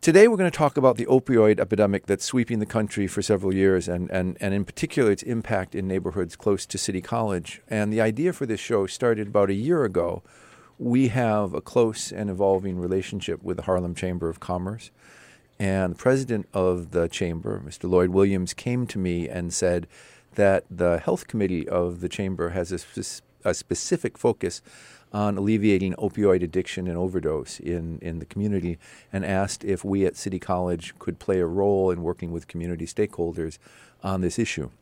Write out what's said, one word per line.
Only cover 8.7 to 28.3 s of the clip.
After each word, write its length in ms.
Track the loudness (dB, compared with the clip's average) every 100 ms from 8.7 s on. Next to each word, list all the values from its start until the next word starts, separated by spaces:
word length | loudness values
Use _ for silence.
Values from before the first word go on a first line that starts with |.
| 0 0
started 400 | 0 0 0 0
about 220 | 2 2
a 40 |
year 300 | 2 0 0
ago. 400 | 2 0 -2 -4 -10 -20 -20 -20 -20 _
We 300 | 0 2 2
have 440 | 2 2 2 0
a 60 | -4
close 540 | -4 2 2 0 -8
and 160 | -6 -6
evolving 500 | 0 2 2 0 -4
relationship 640 | -2 -2 -2 -8 -6 -6
with 140 | -6 -6
the 60 |
Harlem 300 | 0 0 0
Chamber 360 | -4 -4 -4 -4
of 100 | -6
Commerce. 500 | -6 -6 -4 -10 -14 _ -20 -20 -20 -20 _ _
And 360 | -2 0 0 0
the 20 |
president 500 | 0 0 0 -4 -4
of 380 | -2 0 0 -2
the 180 | -2 -2
chamber, 520 | -2 -4 -4 -6 -8 -10
Mister 240 | -10 2
Lloyd 220 | 4 4
Williams, 420 | 4 2 2 -2
came 340 | -6 -4 -4 -4
to 100 | -4
me 300 | -2 -2 -4
and 260 | -6 -6
said 320 | -2 0 0 -4 -18 -20 -20 _ 2
that 280 | 4 4 0
the 280 | -2 2 2
health 280 | 0 -2 -2
committee 400 | -2 0 -2 -2
of 320 | -2 -2 -4
the 80 | -8
chamber 440 | -6 -6 -4 -4
has 200 | -4 -4
a 60 | -6
spec-, 420 | -8 -10 -10 -12 _ _
a 100 | -2
specific 640 | -2 -4 -6 -2 -2 -2 -2
focus 440 | 0 0 -4 -6 _ -20 -20 -20 _
on 280 | -2 0 0
alleviating 520 | 2 2 4 4 2
opioid 500 | -2 -4 2 4 4
addiction 420 | 2 -2 -4 -6 -4
and 100 | -2
overdose 640 | -2 -2 -2 -4 -6 -10
in, 380 | -6 -4 -4 -8
in 200 | -8 -10
the 60 |
community, 520 | -8